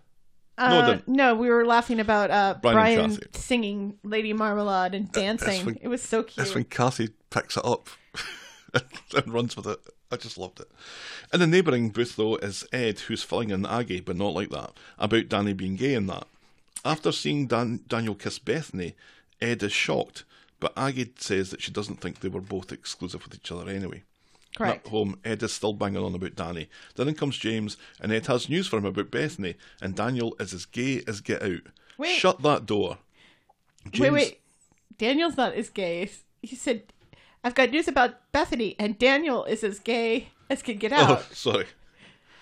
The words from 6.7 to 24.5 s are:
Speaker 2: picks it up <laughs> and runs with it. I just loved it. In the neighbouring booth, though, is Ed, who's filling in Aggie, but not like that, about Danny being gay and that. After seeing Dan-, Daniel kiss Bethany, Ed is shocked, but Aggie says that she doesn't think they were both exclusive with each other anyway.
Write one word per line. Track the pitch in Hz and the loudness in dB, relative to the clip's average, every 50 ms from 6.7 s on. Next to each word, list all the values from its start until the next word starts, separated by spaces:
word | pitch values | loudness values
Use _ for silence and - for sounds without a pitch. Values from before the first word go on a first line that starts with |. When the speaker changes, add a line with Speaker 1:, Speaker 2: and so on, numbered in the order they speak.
| - - 120 131 - - 113 113 - _ _ - | 0 2 2 2 2 0 -2 -4 -6 _ _ -6
Speaker 2:
picks | - 113 - - - | -2 -2 -2 -2 -2
it | - - | -2 0
up | 123 117 - - - - - _ _ - - - - - - - - - - _ - - | 0 0 0 -2 -8 -20 -20 _ _ -12 -10 -10 -10 -12 -16 -18 -20 -20 -20 _ -4 -2
<laughs> | - - - - - - - - | -2 -2 -4 -10 -20 -10 -4 -2
and | 135 - 113 | -2 -2 0
runs | 113 117 123 113 - | 0 -2 -2 -2 -4
with | 110 98 | -6 -6
it. | 104 107 - - - - _ _ - | -6 -6 -6 -10 -16 -20 _ _ -10
I | 123 | -10
just | 120 - 113 - 92 | -10 -10 -10 -12 -10
loved | 92 92 - - | -12 -12 -12 -14
it. | - - _ - - - - - - - - - - - | -20 -20 _ -20 -20 -18 -18 -16 -16 -14 -16 -16 -6 0
In | - 175 | 2 4
the | 180 | 4
neighbouring | 160 170 185 180 160 131 120 117 110 | 6 6 6 6 4 4 2 2 0
booth, | 104 113 120 - - | 0 0 -2 0 0
though, | - 107 110 110 | 0 2 2 2
is | - - 101 95 - - - | 0 -2 -4 -6 -8 -8 -6
Ed, | - 127 120 110 98 - | -4 -2 0 0 -2 -2
who's | - - 113 - | -6 -6 -6 -6
filling | - - - 101 117 107 | -4 -2 -2 -2 0 0
in | 98 92 98 | -2 -2 -2
Aggie, | - 110 120 120 - 90 90 | 0 -2 -2 -2 -2 -4 -6
but | - - 90 | -6 -6 -4
not | 87 98 101 78 | -2 -2 -2 0
like | 90 101 - | -2 -4 -4
that, | - 71 - - - - - - - - | -6 -8 -10 -12 -16 -20 -20 -20 -8 -4
about | - 104 113 113 - - | 0 2 2 2 2 2
Danny | 113 101 101 104 | 2 2 2 2
being | 98 95 95 95 95 | 0 -2 -2 -4 -2
gay | 98 123 143 135 | 0 0 0 2
and | 113 98 95 | 0 0 -2
that. | 87 90 - - _ _ _ _ _ _ _ _ - - - | -4 -8 -10 -14 _ _ _ _ _ _ _ _ -14 -6 -2
After | 131 156 151 - 170 | -2 -2 0 0 -2
seeing | 143 - - 190 147 147 139 | -2 0 -2 -2 0 0 0
Dan-, | 117 117 113 123 113 120 110 - | 0 0 0 0 0 -4 -6 -6
Daniel | - 127 113 117 110 98 | -4 -2 -2 -2 -2 -4
kiss | - - 107 - - | -6 -6 -8 -8 -6
Bethany, | - - 127 160 147 - - 95 87 85 - _ - - - - _ _ _ - | -4 -2 -2 -2 -4 -6 -6 -6 -6 -6 -8 _ -20 -20 -20 -20 _ _ _ -6
Ed | 117 117 120 95 | -4 -2 -2 -2
is | 101 98 | -2 -2
shocked, | - - - - 143 - - - - - - _ _ - _ _ _ _ | 0 0 0 0 0 -2 -2 -4 -8 -20 -20 _ _ -20 _ _ _ _
but | - - - - | -6 -6 -4 -2
Aggie | 131 139 131 127 123 - - - | -2 -2 -2 -4 -6 -6 -8 -10
says | - - 101 95 95 95 | -6 -2 0 0 -2 -2
that | - - | -6 -10
she | - - | -10 -8
doesn't | 92 104 104 107 101 - | -6 -6 -6 -6 -8 -8
think | - 90 80 - | -8 -10 -8 -8
they | - 95 | -8 -8
were | 90 95 | -8 -8
both | 95 98 101 95 92 - | -8 -8 -8 -8 -8 -10
exclusive | - - - - - - - 87 - 82 | -14 -14 -12 -12 -12 -10 -10 -10 -10 -12
with | - - - | -14 -16 -20
each | - - - | -16 -14 -12
other | 87 87 85 95 | -10 -10 -8 -8
anyway. | 98 98 98 87 - 90 - _ _ _ _ _ _ _ _ _ | -8 -6 -6 -8 -10 -12 -16 _ _ _ _ _ _ _ _ _